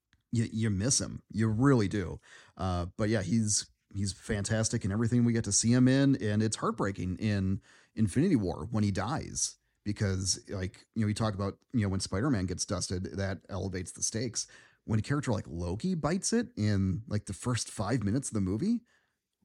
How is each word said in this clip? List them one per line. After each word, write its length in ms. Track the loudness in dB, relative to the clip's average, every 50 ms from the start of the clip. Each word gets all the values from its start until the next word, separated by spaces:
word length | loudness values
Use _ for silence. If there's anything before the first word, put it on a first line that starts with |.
| _ _ _ _ _ -4
you, 160 | -2 0 0 0
you 180 | 0 0 0 2
miss 300 | 2 2 2 2 2 0
him. 220 | -2 -4 -8 -12 _ -6
You 180 | -2 0 2
really 400 | 2 2 4 6 6 6 6 4
do. 320 | 2 0 -2 -4 -4 -8 -10 _ -20 -20 -20 -20 -18 _
Uh, 300 | -4 -2 -2 0 -2 -2 -4 -2
but 120 | -2 0 2
yeah, 120 | 2 0
he's, 460 | 2 2 2 2 2 2 0 0 -2 -6 _ _ _ _ -6
he's 180 | -4 -4 -4 -4
fantastic 680 | -8 -4 -4 -2 -2 0 0 2 2 2 0 0 -2 -2
in 80 | 0
everything 320 | 0 0 2 4 4 4 4
we 100 | 4 2
get 100 | 2 0
to 60 | 0
see 200 | 0 2 4 4
him 160 | 6 6 6
in, 300 | 6 6 6 6 4 4 2
and 200 | 2 0 2 2
it's 160 | 2 0 0
heartbreaking 600 | 0 -2 -2 0 0 -2 -2 -2 -2 -4 -4 -2 -2
in 420 | 0 0 2 2 2 0 0 -2 _ -14 -20 -20 _ _ 0
Infinity 400 | 0 0 2 2 2 2 4 4
War 320 | 2 2 0 -4 -4 -6 -4
when 120 | -2 0 0
he 80 | 2
dies, 640 | 0 -2 -2 -2 -4 -6 -6 -6 -4 -4 -4 -4 -6 _ _ _ _ _ -6
because, 580 | -6 -4 -2 0 0 0 0 0 -2 -4 -4 -6 -10
like, 360 | -8 -6 -6 -6 -8 -12 -18 _ -2
you 60 | -2
know, 60 | 0
we 60 | 0 0
talk 220 | 0 -2 -2 -2
about, 220 | -2 -4 -4 -6 _ _ -2
you 100 | 0 0
know, 80 | 2 2
when 100 | 0 -2
Spider-Man 480 | -2 -2 -2 -2 0 0 0 0 0
gets 180 | -2 -4 -4 -4
dusted, 520 | -4 -4 -4 -2 -4 -4 -4 -4 -4 -4
that 240 | -4 -4 -4 -4 -8 _ -8
elevates 420 | -6 -4 -4 -4 -4 -6 -8 -8
the 120 | -8 -6 -4
stakes. 440 | -4 -2 -2 -4 -4 -4 -6 -8 -8 -12 -20 -20 _ _ _ -4
When 140 | -2 -2 -2
a 40 | 0
character 280 | 0 -2 -2 0 -2
like 140 | -2 -2 -4
Loki 480 | -6 -6 -6 -4 -4 -4 -2 -2 -2 -2
bites 380 | 0 0 -2 -2 0 -2 0 0
it 140 | 0 -2 -2 -2
in, 460 | 0 0 2 2 2 2 2 0 -2 -4
like, 180 | -4 -4 -4 -4
the 80 | -6 -10
first 360 | -6 -2 -2 -2 -2 -4 -6
five 340 | -6 -6 -2 -2 0 0 0
minutes 260 | 0 0 0 -2 -2
of 40 | -2
the 80 | -2
movie, 400 | 0 0 0 0 0 0 0 -2 -4 _ _ _ _ _ _ _ _ _ _ _